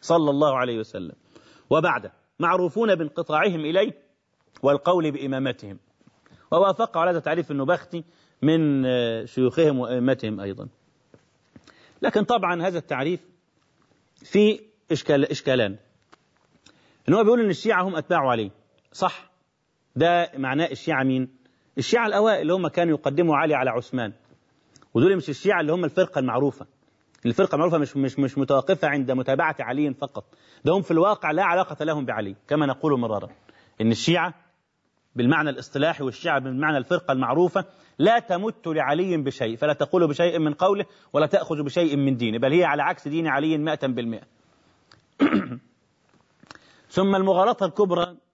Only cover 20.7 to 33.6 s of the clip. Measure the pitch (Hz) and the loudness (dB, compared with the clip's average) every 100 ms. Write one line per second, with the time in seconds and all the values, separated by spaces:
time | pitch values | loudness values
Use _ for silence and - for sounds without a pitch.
20.7 | - - 143 135 131 127 _ _ _ _ | -4 -4 0 0 0 -4 _ _ _ _
21.7 | - - 233 220 202 220 202 156 185 165 | -8 0 0 2 2 2 2 0 0 -2
22.7 | - 170 147 143 143 170 147 160 139 131 | 0 0 0 -2 0 2 2 2 0 0
23.7 | 113 - 127 110 - _ _ _ _ _ | -2 -4 -6 -6 -8 _ _ _ _ _
24.7 | _ _ 113 170 190 151 131 190 185 151 | _ _ 2 2 2 -2 -4 0 0 0
25.7 | 175 160 - 180 151 127 120 143 - - | -2 -2 0 0 0 -2 0 -2 -4 -12
26.7 | _ _ _ _ _ 120 117 190 147 170 | _ _ _ _ _ -2 0 0 0 0
27.7 | 160 139 139 135 143 135 143 135 139 131 | 0 -2 -2 -4 -2 -2 -2 0 0 2
28.7 | 190 151 143 131 131 127 135 160 151 117 | 0 0 -2 -2 -2 0 0 0 -2 -6
29.7 | 135 147 123 139 104 - _ _ _ 139 | -4 -4 -4 -10 -12 -16 _ _ _ 0
30.7 | 190 165 160 190 208 156 156 190 175 185 | 0 2 2 2 2 -2 0 2 2 0
31.7 | 151 151 151 123 107 101 98 - 147 143 | -4 -4 -4 -4 -4 -6 -8 -4 0 0
32.7 | 127 156 135 117 104 92 - _ _ | 0 0 0 0 -4 -8 -16 _ _